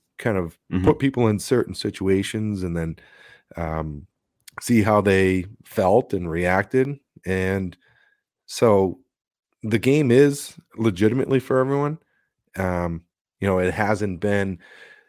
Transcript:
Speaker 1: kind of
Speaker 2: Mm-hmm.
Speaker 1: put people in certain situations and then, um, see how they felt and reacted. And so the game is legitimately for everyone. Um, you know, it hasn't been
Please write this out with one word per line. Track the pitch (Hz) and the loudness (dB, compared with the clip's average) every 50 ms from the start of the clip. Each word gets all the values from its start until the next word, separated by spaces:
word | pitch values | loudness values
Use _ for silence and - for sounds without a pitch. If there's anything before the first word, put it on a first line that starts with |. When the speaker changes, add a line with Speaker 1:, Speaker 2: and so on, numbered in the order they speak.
| _ _ _ | _ _ _
Speaker 1:
kind | - - 120 104 95 | -6 -4 -2 -2 -2
of | 87 82 - _ _ _ | -4 -6 -10 _ _ _
Speaker 2:
Mm-hmm. | 90 92 90 | -4 0 2
Speaker 1:
put | - 151 - | 2 2 2
people | 135 139 135 123 120 110 | 0 -2 0 2 2 2
in | 104 95 | 2 0
certain | - - 131 120 - - 92 | 0 0 0 0 0 -2 -6
situations | - - 107 - - 95 95 95 98 101 - - 110 107 107 104 95 | -8 -8 -8 -6 -4 0 0 2 0 0 -2 -6 -6 -6 -4 -6 -6
and | 92 90 82 | -6 -4 -4
then, | 82 82 80 80 - - _ _ _ - - - _ _ _ - | -4 -6 -6 -8 -12 -16 _ _ _ -20 -20 -20 _ _ _ -12
um, | 85 85 80 80 80 80 78 73 71 85 _ _ _ _ _ _ _ _ - _ - | -8 -8 -6 -4 -6 -6 -6 -10 -12 -16 _ _ _ _ _ _ _ _ -20 _ -14
see | - - 123 113 | -4 0 2 2
how | 98 110 104 104 | 4 4 4 4
they | 98 104 98 95 95 92 92 92 90 101 - _ _ | 4 4 4 4 4 2 2 0 -4 -6 -14 _ _
felt | - - - 95 90 101 123 131 - | -8 -4 0 2 4 4 2 2 0
and | - 90 87 82 | -4 -6 -4 -4
reacted. | 80 85 87 90 92 98 104 - - 131 131 139 143 139 _ _ _ - _ | -4 -2 0 0 0 0 0 0 0 0 0 0 -4 -10 _ _ _ -14 _
And | 90 95 92 92 92 98 98 95 90 - _ _ _ _ _ _ _ _ _ _ _ _ _ _ | -4 -4 -2 -2 -2 -2 -4 -4 -6 -10 _ _ _ _ _ _ _ _ _ _ _ _ _ _
so | - - - 123 117 104 98 95 92 87 - _ _ _ _ _ _ _ _ _ _ _ _ | -16 -2 2 4 4 6 6 4 2 0 -6 _ _ _ _ _ _ _ _ _ _ _ _
the | - 110 113 110 | -4 -2 -2 0
game | - 127 139 156 147 123 | 2 2 2 2 4 4
is | 117 131 143 143 139 - - - - - _ _ - | 6 6 6 6 4 -2 -10 -14 -18 -20 _ _ -8
legitimately | - 113 113 92 87 104 110 117 135 - - 135 127 | -2 -2 -2 0 2 2 2 2 0 -2 0 0 -2
for | - - 135 131 | 0 0 0 0
everyone. | 127 135 139 143 143 147 156 - _ _ _ _ _ _ _ _ _ _ _ | 0 0 0 -2 -2 -4 -4 -8 _ _ _ _ _ _ _ _ _ _ _
Um, | - 95 92 90 87 87 87 85 82 - _ _ _ _ _ _ _ | -6 -4 -2 -2 -2 -4 -4 -6 -8 -12 _ _ _ _ _ _ _
you | 95 | -2
know, | 98 95 92 | 0 0 0
it | 90 90 | 0 -2
hasn't | 87 110 107 98 107 92 107 98 90 82 | -2 -2 0 0 0 -2 -2 -6 -6 -4
been | 104 104 101 101 98 95 92 - - - - - - - - _ _ | -2 -2 -2 -2 -2 -4 -6 -10 -14 -20 -20 -20 -20 -20 -20 _ _